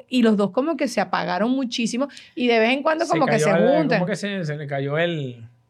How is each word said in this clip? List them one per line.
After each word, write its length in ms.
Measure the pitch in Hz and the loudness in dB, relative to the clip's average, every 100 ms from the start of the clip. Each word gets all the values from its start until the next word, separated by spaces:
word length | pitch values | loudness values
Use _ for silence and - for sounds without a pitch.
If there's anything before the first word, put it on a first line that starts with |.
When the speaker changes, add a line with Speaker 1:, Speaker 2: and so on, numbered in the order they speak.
| - | -2
Speaker 1:
y 140 | 254 | 2
los 140 | 233 202 | 4 4
dos 140 | 202 | 2
como 260 | 220 294 294 | 0 -2 -2
que 120 | 285 | -2
se 120 | - | -2
apagaron 520 | 185 180 175 180 226 | -2 -2 -2 -2 0
muchísimo 560 | 262 262 - 233 233 285 - - | -2 -2 -4 -4 -2 -6 -8 -16
y 140 | - 247 | -4 2
de 100 | 226 | 4
vez 140 | 220 | 4
en 100 | 262 | 2
cuando 240 | 285 320 330 | 0 0 0
Speaker 2:
Se 60 | |
Speaker 1:
como 120 | 330 | 0
que 80 | 277 | 2
Speaker 2:
cayó 120 | 226 151 | 2 2
Speaker 1:
se 40 | |
Speaker 2:
el, 160 | 190 226 294 | 4 4 4
Speaker 1:
juntan. 200 | 285 226 | 2 0
Speaker 2:
¿cómo 60 | 180 | 0
que 60 | 202 | -2
se, 280 | 202 196 | -4 -4
se 120 | 156 147 | -6 -6
le 100 | 143 | -6
cayó 320 | 139 139 147 | -6 -2 0
el 480 | 175 165 131 120 117 _ | -2 -2 -6 -10 -18 _